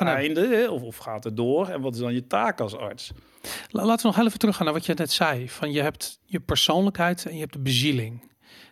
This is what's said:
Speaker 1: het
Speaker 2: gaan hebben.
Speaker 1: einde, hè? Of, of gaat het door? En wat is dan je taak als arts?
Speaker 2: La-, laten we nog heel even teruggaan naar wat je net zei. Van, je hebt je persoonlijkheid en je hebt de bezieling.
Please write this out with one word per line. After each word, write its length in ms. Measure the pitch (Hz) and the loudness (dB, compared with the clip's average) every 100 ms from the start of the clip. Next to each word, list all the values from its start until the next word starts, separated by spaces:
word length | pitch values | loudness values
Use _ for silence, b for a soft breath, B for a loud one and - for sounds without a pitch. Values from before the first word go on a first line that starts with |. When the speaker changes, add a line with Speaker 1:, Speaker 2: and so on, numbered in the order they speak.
| - | 2
Speaker 1:
het 20 | |
Speaker 2:
gaan 140 | 135 | 2
hebben. 200 | 147 156 220 | 0 2 2
Speaker 1:
einde, 60 | 226 | 4
hè? 120 | 240 | 2
Of, 140 | 156 | -2
of 140 | 120 - | -6 -10
gaat 280 | - 107 | -8 -6
het 120 | 113 107 | -4 0
door? 320 | 120 151 185 | 2 2 0
En 120 | 160 | -2
wat 140 | 131 | -4
is 60 | 117 | -4
dan 140 | 120 | -2
je 120 | 123 127 | -2 0
taak 340 | 196 226 - | 0 2 0
als 140 | 107 110 | -4 -4
arts? 340 | 107 - - - B B B B B | -10 -10 -14 -18 B B B B B
Speaker 2:
La-, 140 | 214 | 0
laten 160 | 202 233 | 2 4
we 40 | 226 | 4
nog 100 | 208 | 4
heel 100 | 226 | 2
even 120 | - | 4
teruggaan 260 | 214 - | 2 2
naar 100 | 160 | 0
wat 120 | 156 - | 0 -2
je 80 | |
net 160 | 165 156 | -2 -2
zei. 360 | - 165 127 123 | 2 2 0 -6
Van, 240 | - 151 | -6 -2
je 80 | 147 | 0
hebt 400 | 147 - - - | 0 -2 -10 -12
je 160 | _ 175 | _ -6
persoonlijkheid 840 | - 143 - 165 196 190 175 175 160 | 0 2 4 4 2 2 0 0 -6
en 80 | |
je 60 | 160 | -8
hebt 120 | 156 | -8
de 60 | 147 | -4
bezieling. 720 | 135 127 147 131 113 120 - _ B B B | 0 2 2 0 -2 -8 -18 _ B B B